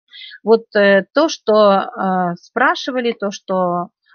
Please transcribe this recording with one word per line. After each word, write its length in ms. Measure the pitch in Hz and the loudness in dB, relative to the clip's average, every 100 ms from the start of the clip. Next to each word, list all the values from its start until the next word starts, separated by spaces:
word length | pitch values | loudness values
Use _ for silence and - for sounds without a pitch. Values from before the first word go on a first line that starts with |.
| _ - - - | _ -20 -20 -8
Вот, 220 | 202 226 - | 0 0 2
э, 320 | 208 202 196 190 | 2 4 4 2
то, 140 | - 320 | -2 -2
что, 260 | - - | -2 0
э, 800 | 214 208 196 - - 190 185 180 175 | 4 4 2 -2 -6 -4 -2 -4 -6
спрашивали, 720 | _ - 277 339 - 254 233 | _ -2 -2 -2 -4 -4 -4
то, 180 | 233 202 | -4 -8
что 600 | 196 - 185 180 175 175 _ _ | -8 -6 -4 -2 -4 -8 _ _